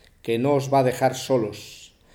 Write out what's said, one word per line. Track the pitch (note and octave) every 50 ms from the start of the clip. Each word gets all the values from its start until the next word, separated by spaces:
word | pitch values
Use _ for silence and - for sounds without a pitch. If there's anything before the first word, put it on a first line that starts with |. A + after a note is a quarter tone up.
| _ _ _ _ -
que | - A2+ A#2
no | B2+ C#3+ D3
os | C#3 C3 C3+ C3+
va | C#3
a | C3
dejar | B2+ A#2+ - C3 B2+ B2+
solos, | - - - C3+ B2 A2 - - - - - - - - - _ _ _ _ _